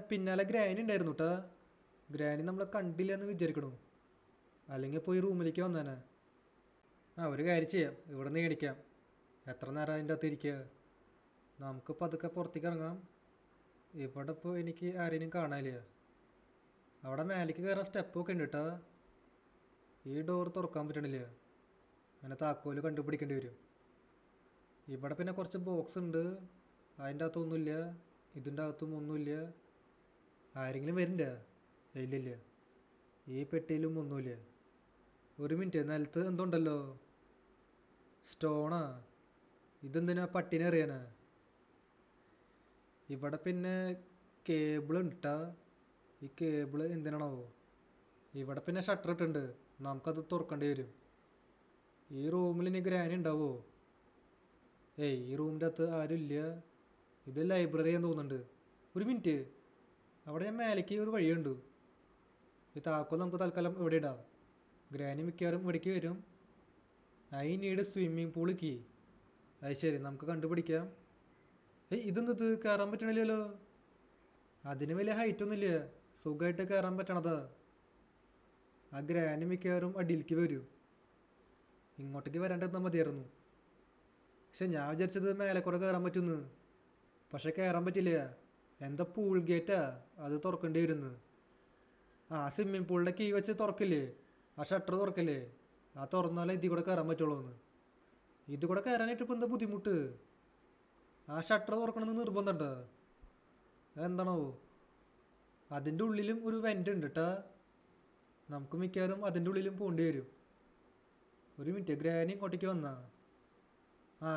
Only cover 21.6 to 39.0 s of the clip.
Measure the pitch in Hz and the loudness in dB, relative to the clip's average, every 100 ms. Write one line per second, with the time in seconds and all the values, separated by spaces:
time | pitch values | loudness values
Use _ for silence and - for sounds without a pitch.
21.6 | _ _ _ _ _ - 131 135 156 147 | _ _ _ _ _ -18 -12 -2 -2 -2
22.6 | 151 143 156 151 143 147 143 139 127 - | -4 -4 -2 -2 -2 -2 -2 -2 -4 -10
23.6 | - _ - - - _ _ _ - _ | -20 _ -20 -20 -20 _ _ _ -20 _
24.6 | _ _ - 131 143 151 180 185 185 190 | _ _ -12 -8 -6 -4 -4 -4 -4 -4
25.6 | 180 180 190 - 175 165 170 190 185 - | -2 -2 -2 -4 -2 0 0 -4 -12 -20
26.6 | _ _ - - 139 143 160 165 165 160 | _ _ -20 -10 -6 -2 -2 -2 -2 0
27.6 | 156 156 170 170 - - _ 143 131 143 | 0 -2 -4 -8 -16 -20 _ -12 -6 -4
28.6 | 156 151 156 156 147 156 147 151 165 170 | -4 -4 -6 -4 -4 -2 -2 -4 -6 -12
29.6 | - - - _ _ _ _ _ - 131 | -20 -20 -20 _ _ _ _ _ -14 -6
30.6 | 131 135 143 180 175 180 143 123 - - | -4 -4 -2 2 2 2 -2 -4 -12 -20
31.6 | _ - - 131 127 135 127 120 - _ | _ -20 -14 -6 -4 -2 -4 -8 -14 _
32.6 | _ - _ _ _ _ - 131 143 165 | _ -20 _ _ _ _ -8 -6 -2 -2
33.6 | 160 156 160 160 147 139 127 117 110 - | 0 0 0 -2 -4 -4 -6 -8 -14 -20
34.6 | _ _ _ _ - _ _ - 147 165 | _ _ _ _ -20 _ _ -6 -2 0
35.6 | 190 170 147 151 147 170 185 175 185 170 | 2 2 2 0 0 0 0 0 2 2
36.6 | 160 147 139 127 - _ - - _ - | 2 0 -4 -12 -18 _ -20 -20 _ -20
37.6 | _ _ _ _ - _ - - 160 151 | _ _ _ _ -20 _ -18 -2 0 2
38.6 | 151 170 147 127 | 0 0 -2 -6